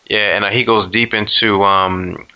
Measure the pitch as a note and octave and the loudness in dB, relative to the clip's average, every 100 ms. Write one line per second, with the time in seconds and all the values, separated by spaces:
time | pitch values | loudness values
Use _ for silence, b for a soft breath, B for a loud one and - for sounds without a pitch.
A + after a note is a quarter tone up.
0 | - G#2+ G#2 F#2 G2+ A2+ A#2 A2+ F#2 G#2+ | -4 0 0 0 0 -2 2 0 2 -2
1 | A#2 A2 G#2 - A2+ G2 G2 F#2+ F#2 F#2 | 0 -2 -2 -2 0 2 2 2 2 -2
2 | F2+ E2+ - | -6 -10 -16